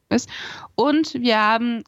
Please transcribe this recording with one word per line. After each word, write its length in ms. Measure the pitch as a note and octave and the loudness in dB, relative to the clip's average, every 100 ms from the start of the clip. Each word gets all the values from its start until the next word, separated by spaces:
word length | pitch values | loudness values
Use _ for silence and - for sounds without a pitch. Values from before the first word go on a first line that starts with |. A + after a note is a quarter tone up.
| - | -4
ist. 200 | A#3+ - - - - - - | -2 -2 -12 -14 -16 -8 0
Und 380 | C4+ D4+ D#4 C4 | 2 2 0 -2
wir 240 | A#3+ G#3+ | 2 2
haben 440 | G#3+ A3+ A#3+ A3+ | 4 2 0 -4